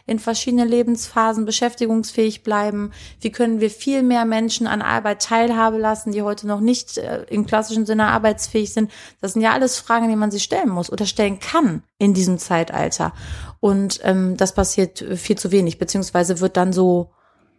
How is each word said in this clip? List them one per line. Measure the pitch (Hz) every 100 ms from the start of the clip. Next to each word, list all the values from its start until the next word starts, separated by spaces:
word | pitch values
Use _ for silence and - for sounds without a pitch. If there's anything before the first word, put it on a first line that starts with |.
| -
in | 220
verschiedenen | - 220 - 240 233
Lebensphasen | 240 233 226 - 233 220 220 220
beschäftigungsfähig | - 240 240 226 226 220 - 220 214
bleiben? | 220 208 208 208 208 - - -
Wie | 220
können | 214 233 220
wir | 214
viel | - 277 269
mehr | 254 240 226
Menschen | 226 226 - 220
an | 208
Arbeit | - 226 208 208
teilhabe | - 226 233 226 226 220
lassen, | 214 214 220
die | 208
heute | 208 208 208
noch | 202
nicht, | 226 247 - -
äh, | - - -
im | 208 208
klassischen | 220 220 220 214
Sinne | 220 214
arbeitsfähig | 226 220 214 - 220 208
sind? | 226 214 - - _
Das | 196
sind | 226
ja | 220
alles | 247 254 -
Fragen, | - 233 226
die | 214
man | 214
sich | 202
stellen | - - 294
muss | 175 170
oder | 202 196
stellen | - 202 190
kann | - 330 254 151 - -
in | 202
diesem | 190 185 180
Zeitalter. | - 170 165 - 151 - 165 - - - - -
Und, | 202 196 196 -
ähm, | - 190 185 185
das | 190
passiert | - 190 - 185 - - 180
viel | - 208
zu | 185
wenig, | 196 170 -
beziehungsweise | 175 196 180 180 175 170
wird | 185 185
dann | 185
so, | 180 185 175 170 _ _ _ _